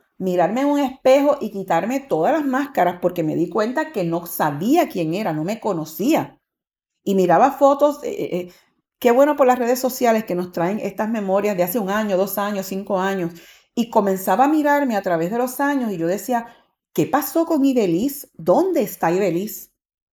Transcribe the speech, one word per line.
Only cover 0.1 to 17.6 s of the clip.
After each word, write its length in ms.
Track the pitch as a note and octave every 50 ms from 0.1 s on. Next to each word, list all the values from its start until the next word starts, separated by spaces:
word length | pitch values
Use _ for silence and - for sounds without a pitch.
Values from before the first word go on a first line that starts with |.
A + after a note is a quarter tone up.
| _
mirarme 440 | - F#3 F#3 F3+ F3 F3 F#3+ A3 C4
en 60 | C#4
un 120 | C#4+ C#4+ C#4+
espejo 580 | C#4+ B3+ C4 - - B3+ C4 C#4+ C#4 D4 C#4+ C#4+
y 100 | - G#3+
quitarme 480 | G3 G3 F3+ - E3+ E3 F#3 A3 C4 C4+
todas 320 | C4+ - E3+ D#3 E3 A3+
las 140 | D4 D#4+ D4
máscaras, 540 | C4+ B3+ C4+ C#4+ - - - F3 F3 F3+ F3+
porque 220 | - F3 F3 F3 D#3+
me 120 | D#3 D3+
di 140 | D3+ E3+ F3
cuenta 420 | - A3+ G#3+ A#3 B3+ D#4 D#4 D#4
que 140 | - G#3+ F3
no 220 | E3 E3 E3+ E3+
sabía 600 | - - - F3+ D3+ C#3+ C#3+ F#3 A#3+ D4+ F4 D4+
quién 260 | - - F#3+ E3 D#3 E3
era, 200 | G3+ A3 F3+ D#3
no 100 | D3+ D#3
me 160 | F#3+ A3 A3
conocía. 800 | - G#3+ F#3 D#3+ D#3 - - - F#3+ C#4 E4 F#3+ - - - _ _ _ _ _ _ _ _ _ _ _ _ _ _
Y 120 | G3+ G3
miraba 360 | F#3+ F#3 E3+ E3 F3+ B3 C#4
fotos, 500 | - - C#4 C#4 C#4 C#4 D4 D4 C#4+ D4 -
eh, 60 | -
eh, 260 | - - D3 - -
eh, 160 | F3+ F3+ F3+ - _ _ _ _ _ _ _ _
qué 140 | _ - A#3
bueno 240 | A#3+ C4 C#4+ D4+ D4
por 100 | D4 C4+
las 140 | B3 B3 B3
redes 200 | A#3+ A#3 B3+ B3+
sociales 440 | C4+ B3+ B3+ - B3+ A#3 A3+ A3 A3
que 120 | - F3+
nos 180 | F3+ F3+ F3+ -
traen 260 | F3+ E3 F3+ G#3 G#3+
estas 300 | - G3+ - - A3 G#3+
memorias 480 | A#3 A3 G3+ F#3+ F#3+ G3+ G3+ G#3 G3+
de 60 | F3 F3
hace 160 | F3 F3 A#3+
un 100 | G3 F#3
año, 260 | G3+ G#3+ G#3+ G#3 F#3+
dos 220 | F3+ G3 G3 -
años, 280 | G#3 G3+ G#3 G#3 F#3+ F#3+
cinco 360 | - F#3+ F#3+ G3 - G3+ F#3
años, 320 | F#3+ G3 G3 F#3+ E3+ E3+ F3 - - - - _ _ _ _
y 140 | A#3+ A3+ -
comenzaba 540 | - A3 G3+ G3 F#3+ F#3+ - G#3 F#3+ A3+ C4+
a 60 | C#4+
mirarme 480 | D#4 D#4 C#4+ D4 C#4+ C#4+ C#4+ B3 A3
a 40 | G3
través 300 | - F#3+ F3 E3 E3 F3+
de 60 | A3+
los 240 | A#3 B3 B3+ - -
años 280 | C#4+ C#4+ C#4+ C4+ B3 G#3+
y 60 | G3
yo 100 | E3 E3
decía, 400 | E3+ F#3 G3+ - - B3 A#3 A#3 - - _ _ _ _ _ _ _
"¿Qué 140 | - - -
pasó 400 | - - D4 C#4+ - - E4 E4
con 180 | E4 E4 C#4